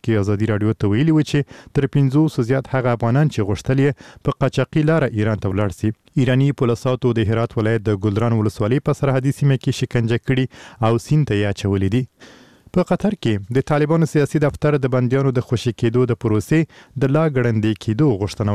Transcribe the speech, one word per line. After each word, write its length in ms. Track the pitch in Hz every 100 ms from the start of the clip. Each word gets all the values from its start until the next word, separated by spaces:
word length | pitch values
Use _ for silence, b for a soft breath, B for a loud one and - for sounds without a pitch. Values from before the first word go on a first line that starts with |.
کې 160 | - 107
ازادي 280 | 98 101 110
راډیو 240 | 104 107 -
ته 100 | 104
ویلي 240 | 107 160 156
وو 80 | -
چې 80 | 147 - B B -
تر 100 | 135 147
پنځوسو 500 | 135 143 156 - 113
زیات 200 | 135 -
هغه 200 | 131 123 117
افغانان 340 | 117 131 156
چې 60 | - 101
غوښتل 280 | 98 - 135
یې 60 | 139 - B B
په 140 | - -
قاچاقي 420 | 135 - 127 160 151
لاره 200 | 160 127 107
ایران 260 | 107 107
ته 80 | 98
ولاړ 180 | 95 104 -
سي. 120 | 107 - _ 147
ایراني 260 | 127 127 139 -
پولساتو 540 | 123 113 131 127 123 117
د 80 | 107
هرات 220 | 113 117 117
ولایت 280 | 110 113 104
د 120 | 98
ګلران 300 | 107 101 117 113
ولسوالۍ 460 | 104 - 107 139 -
په 120 | 143
سرحدي 360 | 135 131 135 -
سیمه 180 | 143 135
کې 80 | 131 -
شکنجه 380 | 123 123 113 117 -
کړي 180 | 127 131 B B B 113
او 40 | 117 -
سیند 240 | 151 135
ته 40 |
یې 120 | 104 104
اچولي 420 | 95 98 98 95
دي. 80 | 120 127 _ B B B B B
په 80 | 180 175
قطر 260 | 180 202 208
کې 340 | 117 101 98 127
د 80 | -
طالبانو 440 | 147 151 165 156
سیاسي 260 | 156 139 156
دفتر 320 | 143 - 151 143
د 80 | 131
بندیانو 360 | 127 123 135 139 127
د 80 | -
خوشي 240 | 117 123
کېدو 380 | - 117 123 123
د 100 | 113
پروسې 380 | 113 107 - 156 156 B B -
د 140 | 135 151
لا 80 | 160
ګړندې 440 | 131 120 110 110 107
کېدو 220 | - 110 151 95
غوښتنه 300 | 101 - 104